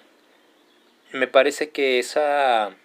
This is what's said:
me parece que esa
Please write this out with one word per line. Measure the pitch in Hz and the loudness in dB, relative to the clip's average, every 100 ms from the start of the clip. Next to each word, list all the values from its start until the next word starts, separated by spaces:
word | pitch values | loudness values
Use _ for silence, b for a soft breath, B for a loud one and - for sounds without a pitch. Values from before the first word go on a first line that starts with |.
| _ _ _ _ _ _ _ _ _ _ - | _ _ _ _ _ _ _ _ _ _ -12
me | 135 127 | -6 0
parece | 139 135 - 151 | 2 2 0 -6
que | - 135 123 | -2 0 0
esa | 123 151 147 143 135 113 101 98 | -2 -2 0 0 2 0 -2 -8